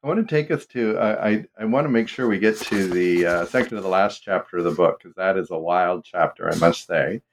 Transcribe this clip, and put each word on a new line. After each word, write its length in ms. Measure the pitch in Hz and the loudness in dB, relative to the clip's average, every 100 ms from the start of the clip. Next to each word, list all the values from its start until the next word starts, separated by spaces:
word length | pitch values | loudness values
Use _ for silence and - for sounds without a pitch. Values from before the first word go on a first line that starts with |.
wanna 220 | 139 202 220 | -4 -2 0
take 260 | 151 151 | -2 -2
us 140 | 160 - | -4 -4
to, 300 | 123 113 107 | -4 -2 0
uh, 200 | 107 - | 0 0
I, 220 | 107 107 - - | 0 0 -2 -8
I 60 | |
wanna 240 | 110 127 151 | -2 0 2
make 220 | 117 113 | 0 0
sure 180 | - 120 | -2 -2
we 120 | 98 | 2
get 180 | 107 107 | 2 0
to 300 | - 104 95 | -2 -2 0
the, 360 | 90 90 87 87 | 2 2 2 2
uh, 200 | 87 87 | 0 0
section 320 | 127 120 107 | -2 -2 -4
of 60 | |
the 60 | 95 | -2
last 320 | 92 101 - | 2 2 -2
chapter 360 | - 92 - 87 | -4 -4 -2 -2
of 80 | 85 | -2
the 60 | |
book, 300 | 80 85 85 | 2 2 2
'cause 120 | 90 92 | -10 -4
that 220 | 95 95 | -2 0
is 120 | 90 | -4
a 80 | 85 | -6
wild 460 | 82 90 90 90 | -2 0 0 -2
chapter, 460 | - 90 80 - 82 | -6 -2 -2 -2 -4
I 60 | 82 | 2
must 300 | 85 82 - | 2 2 -2
say. 360 | 85 69 104 - | -2 -2 -4 -10